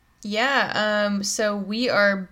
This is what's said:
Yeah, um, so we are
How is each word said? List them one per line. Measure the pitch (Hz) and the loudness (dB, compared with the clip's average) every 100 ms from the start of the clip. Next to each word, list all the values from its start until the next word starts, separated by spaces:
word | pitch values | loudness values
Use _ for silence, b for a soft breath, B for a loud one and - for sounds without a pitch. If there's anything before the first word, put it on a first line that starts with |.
| _ _ | _ _
Yeah, | 214 208 262 262 196 - 214 214 208 | -6 -2 0 2 0 0 0 0 0
um, | 202 | 0
so | 202 - 214 208 | -2 -2 -2 -2
we | 190 220 247 | -4 -2 0
are | 202 202 196 185 | 4 4 2 -2